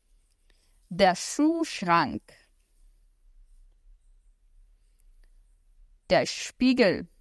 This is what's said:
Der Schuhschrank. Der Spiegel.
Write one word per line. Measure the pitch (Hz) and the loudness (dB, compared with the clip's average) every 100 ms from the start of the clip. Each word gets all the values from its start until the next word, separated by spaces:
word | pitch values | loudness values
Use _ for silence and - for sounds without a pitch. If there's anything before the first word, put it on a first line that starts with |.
| _ _ _ _ _ _ _ _ - | _ _ _ _ _ _ _ _ -8
Der | 165 190 190 | 2 2 2
Schuhschrank. | - - 302 330 330 - 180 170 143 - _ - _ _ _ _ _ _ _ _ _ _ _ - - _ _ - _ _ _ _ _ _ _ _ _ _ _ _ _ _ _ _ _ _ _ _ - | -4 0 0 0 -4 -4 0 2 0 -6 _ -20 _ _ _ _ _ _ _ _ _ _ _ -20 -20 _ _ -20 _ _ _ _ _ _ _ _ _ _ _ _ _ _ _ _ _ _ _ _ -2
Der | 170 123 | 0 0
Spiegel. | - - - 254 254 202 147 175 _ | -6 -10 -2 0 2 2 0 -8 _